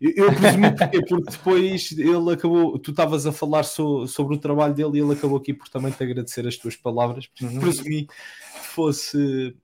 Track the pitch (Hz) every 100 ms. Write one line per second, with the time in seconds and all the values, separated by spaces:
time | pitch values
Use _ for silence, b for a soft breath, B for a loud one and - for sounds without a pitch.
0 | 151 196 196 147 202 185 208 - 180 180
1 | - 175 - - 185 185 190 185 - 156
2 | 165 175 170 165 170 170 165 147 - 147
3 | 151 151 147 147 151 156 - - 151 139
4 | 131 - 139 147 147 147 147 143 151 147
5 | 147 143 143 139 139 143 - 131 135 -
6 | 127 123 120 123 120 120 113 - 120 117
7 | 120 123 - - 123 127 170 143 147 151
8 | 147 B B B B - - - 156 143
9 | - 143 139 131 127 -